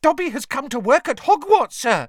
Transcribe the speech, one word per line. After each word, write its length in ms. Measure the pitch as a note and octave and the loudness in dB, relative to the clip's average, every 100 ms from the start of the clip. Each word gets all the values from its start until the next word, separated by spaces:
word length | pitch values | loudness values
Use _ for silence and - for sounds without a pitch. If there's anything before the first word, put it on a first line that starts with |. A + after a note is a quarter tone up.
Dobby 280 | D#4 D4+ F4 | 2 0 -4
has 160 | A3 - | -8 -8
come 220 | C4+ C#4 | -8 -8
to 100 | A#3+ | -8
work 300 | G3+ D4 - | 2 0 0
at 120 | - | -6
Hogwarts, 520 | - G4 F#4+ G#4 A#3 | 0 0 4 2 2
sir 360 | - A#3+ F#3+ | -4 -2 -2